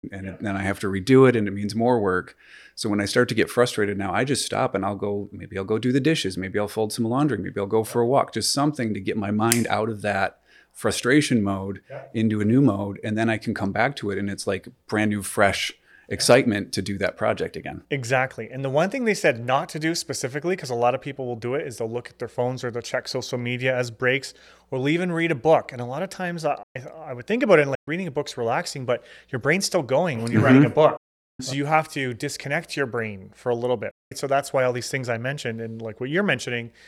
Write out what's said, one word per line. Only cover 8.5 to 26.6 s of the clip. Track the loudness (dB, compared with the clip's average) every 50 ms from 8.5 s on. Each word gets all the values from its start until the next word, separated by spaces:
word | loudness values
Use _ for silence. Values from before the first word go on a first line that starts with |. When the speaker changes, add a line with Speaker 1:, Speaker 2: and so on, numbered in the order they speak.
| 0
Speaker 1:
something | 2 0 0 0 -2 -2 -2 -2
to | -4
get | -4 -4 -2
my | -2 -2 0
mind | 0 2 4 4 4 4 4 0
out | 0 -2 -2 -4
of | -4 -4 -2
that | -2 0 0 0 -2 -4 _ _ _ _ -20 _ _ _
frustration | -4 -2 -2 -2 0 2 4 4 4 4 4 2 2 2
mode | 2 0 -2 -4 -6 -8 -10 _ _
Speaker 2:
Yeah. | -16 -16 -16 -8 _
Speaker 1:
into | 0 2 2 2 2
a | 2
new | 4 6 6
mode, | 6 6 4 2 -2 -6 -6 -6 -6
and | -4 -2
then | 0 0 0
I | 0 -2
can | -2 -4 -4
come | -2 -2 -2 0
back | 0 0 0 0
to | -4 -6 -4
it, | -4 -4
and | -4 -6
it's | -6 -6 -4
like | -4 -4 -4 -4 -12 -20 _ _ _
brand | 0 2 2 2
new, | 0 -2 -4
fresh | -6 0 4 4 4 4 2 -4 -6 -8 _ _ _ -20 -20 _ -8
excitement | -4 -2 6 8 8 8 8 4 2 0 -2 -4 -4
to | -6 -4
do | -4 -4 -2
that | -2 -4 -2
project | 0 0 0 0 0 -2 -6 -6
again. | -10 -10 -10 -12 -12 -8 _
Speaker 2:
Exactly. | -6 -6 -2 0 0 0 0 -2 -6 -12 -14 -12
And | -10 -6 -6
the | 0
one | 2 2 2 2
thing | 0 -2 0
they | 0 -2
said | 2 2 2 2 2 0
not | 0 0 0 0 -2
to | -8 -4
do | -2 -2 -2
specifically, | -2 -4 -6 -6 -6 -6 -6 -6 -4 -2 -2 -4
'cause | -4 -4 -6
a | -2
lot | 2 2 2 2
of | 2
people | -4 -8 -8 -8 -6
will | -6 -6
do | -6 -4 -4 -4
it, | -2 -4
is | -6 -6 -6
they'll | -6 -4
look | -4 -6 -8 -10
at | -12 _
their | -10 -10
phones | -4 -2 -2 -2 -2 -4 -6
or | -6
they'll | -6 -6 -8
check | -4 -4 -4 -4 -2
social | -6 -6 -4 -4 -6 -4
media | -4 -4 -4 0 0 0 2
as | 2 0 -4
breaks, | -4 _ 2 2 2 2 -2 -6 -16 -16 -20 -20 -20 _ _ _
or | -6 -2
they'll | 0 2
even | 2 2 0 0 0
read | 0 0 0
a | 0
book. | 0 4 6 6 6 4 0 -8
And | -8
a | -8
lot | -6 -6 -6 -6
of | -8
times | -8 -6 -6 -6 -6 -2 -2
I, | -2 -2 -2